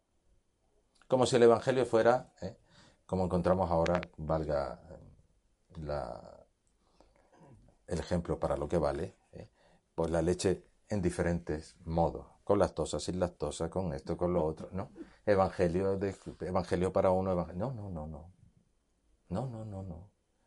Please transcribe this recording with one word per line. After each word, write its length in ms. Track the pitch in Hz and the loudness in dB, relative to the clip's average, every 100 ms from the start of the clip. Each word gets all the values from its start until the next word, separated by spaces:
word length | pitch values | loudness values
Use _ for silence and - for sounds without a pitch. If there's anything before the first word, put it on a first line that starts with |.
| _ _ _ _ _ _ _ _ _ _ _ | _ _ _ _ _ _ _ _ _ _ _
Como 200 | 131 117 | 2 4
si 80 | 123 | 8
el 80 | |
evangelio 420 | 117 110 135 131 120 | 8 8 4 0 2
fuera, 480 | 113 113 127 - _ | 4 4 4 0 _
¿eh? 160 | 113 - _ - - _ - | -12 -12 _ -20 -20 _ -6
como 200 | 92 90 | -2 0
encontramos 440 | 90 87 92 90 | 2 2 2 2
ahora, 320 | 85 85 87 - - | 2 2 0 -4 -10
valga, 640 | 76 80 78 73 65 - - | -4 -2 0 -2 -2 -8 -16
eh, 880 | - 50 - _ _ _ _ _ 80 | -20 -20 -20 _ _ _ _ _ -12
la, 640 | 73 71 58 58 - 50 - _ _ _ _ _ - _ _ _ - 123 - _ - | -6 -6 -6 -12 -16 -20 -20 _ _ _ _ _ -20 _ _ _ -20 -20 -20 _ -8
el 140 | 85 | -8
ejemplo 400 | - 90 85 76 | -2 -4 -2 -4
para 180 | 76 71 | -2 -2
lo 100 | 73 | -2
que 100 | 87 | 0
vale, 400 | 73 71 92 - _ | 0 -2 -8 -12 _
¿eh? 180 | - 110 _ _ _ _ | -20 -20 _ _ _ _
pues 160 | - 82 | -4 0
la 120 | 82 | 0
leche 440 | 82 90 95 90 - _ _ | 0 0 0 -2 -6 _ _
en 120 | 104 | -2
diferentes 760 | 87 90 87 85 - 76 - - 85 | -2 0 -2 -2 -4 -8 -8 -14 -4
modos, 400 | 82 80 65 - - | 0 0 -2 -14 -16
con 140 | - 101 | 0 2
lactosa, 420 | 85 - 76 76 | 4 0 -4 -4
sin 200 | - 90 | -4 -2
lactosa, 500 | 87 - 73 - 82 | -2 -2 -6 -4 -4
con 240 | 90 92 | -4 -4
esto, 240 | 69 - 82 | -6 -6 -4
con 160 | 87 | 0
lo 100 | 90 | 2
otro, 260 | 80 - - | 0 -4 -10
¿no? 200 | 95 104 - - - - | -10 -10 -14 -20 -6 2
Evangelio 720 | 98 92 - 87 90 98 98 | 4 4 2 2 2 0 0
de, 180 | 98 92 - - | -2 -4 -14 -10
evangelio 500 | 82 92 90 90 92 | -2 -2 0 0 2
para 200 | 95 95 | 2 4
uno, 220 | 92 95 | 2 2
evang-, 200 | 90 82 | 0 -2
no, 180 | 90 123 | -6 -6
no, 180 | 117 101 | -6 -8
no, 180 | 82 78 | -10 -10
no. 260 | 80 85 - - _ _ _ _ _ _ _ _ | -12 -16 -20 -20 _ _ _ _ _ _ _ _
No, 180 | 92 131 | -6 -6
no, 180 | 110 107 | -8 -10
no, 180 | 95 | -10
no. 280 | 95 85 95 _ _ _ | -10 -12 -16 _ _ _